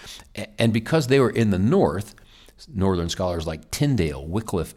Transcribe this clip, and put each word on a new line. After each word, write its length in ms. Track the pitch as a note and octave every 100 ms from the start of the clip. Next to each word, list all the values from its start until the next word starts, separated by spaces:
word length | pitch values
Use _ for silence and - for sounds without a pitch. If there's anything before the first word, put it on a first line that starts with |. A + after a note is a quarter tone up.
| - - -
A-, 260 | - G#2+ -
and 120 | A2+
because 340 | A2+ A2+ D#3+ B2
they 140 | C#3
were 100 | A#2
in 200 | - A2
the 80 | F2+
North, 560 | G#2+ F#3+ G#2 E2+ - - - - - - -
Northern 420 | A2+ F#2+ F#2 E2+
scholars 380 | - F#2 E2+ D#2+
like 240 | D#2 -
Tyndale, 560 | - C#3+ A#2+ D#2+ C2+ D2+
Wycliffe, 480 | G2 - F#2+ -